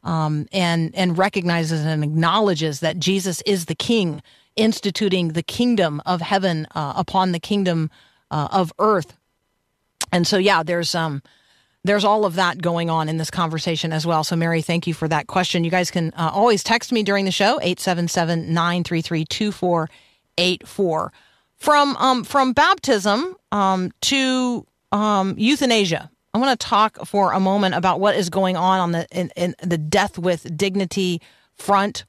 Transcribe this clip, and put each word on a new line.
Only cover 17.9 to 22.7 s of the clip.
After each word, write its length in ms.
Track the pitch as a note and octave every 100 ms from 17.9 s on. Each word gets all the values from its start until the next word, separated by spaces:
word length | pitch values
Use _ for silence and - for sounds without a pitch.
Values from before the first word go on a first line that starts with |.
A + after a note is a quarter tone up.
| F3 F3
seven, 440 | - E3 E3+ D#3+
nine 320 | E3 E3+ F3
three 160 | E3+ E3
three, 240 | D#3+ E3
two 260 | D#3 - G#3+
four 380 | F#3+ F3+ E3+ D#3+ - _ _ _ -
eight 300 | F3+ F3+ -
four. 440 | - F#3 D#3 - _ _ _ _ _
From, 400 | - D4 C#4+ C4
um, 260 | C4 B3+
from 300 | - C#4+ C4
baptism, 840 | B3 D#4+